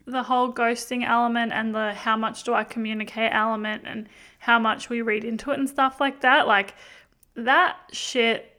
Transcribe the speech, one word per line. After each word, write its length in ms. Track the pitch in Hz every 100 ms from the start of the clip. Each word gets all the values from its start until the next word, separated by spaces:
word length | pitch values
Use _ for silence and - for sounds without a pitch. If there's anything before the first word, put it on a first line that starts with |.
| -
the 180 | 254
whole 280 | 240 254 247
ghosting 500 | 240 233 240 - 247 240
element 460 | 233 240 233 226
and 200 | - 220
the 200 | 214 214
"how 240 | 202 233 220
much 260 | 220 226
do 100 | -
I 100 | 220
communicate" 680 | 214 233 220 220 214 - 226
element 500 | 214 220 220 214 214 -
and 220 | 220 214 - - _
how 200 | - 233
much 300 | 226 - -
we 120 | 240
read 220 | 226 214
into 280 | 226 226 277
it 80 | 269
and 100 | 269
stuff 300 | - 269 262
like 200 | 277 269
that. 260 | 254 285 -
Like, 260 | 202 196 - - - _ _ _ -
that 420 | 233 294 359 - -
shit 560 | - - 262 226 220 -